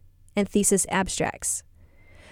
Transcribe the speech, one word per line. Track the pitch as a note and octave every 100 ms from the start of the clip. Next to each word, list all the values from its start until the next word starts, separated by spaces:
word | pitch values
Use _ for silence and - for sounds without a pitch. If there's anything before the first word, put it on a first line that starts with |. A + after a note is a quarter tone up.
| - - -
and | - G3+
Thesis | G#3 G3 G3 -
Abstracts. | F#3 F#3 - - - - - - - - - - - -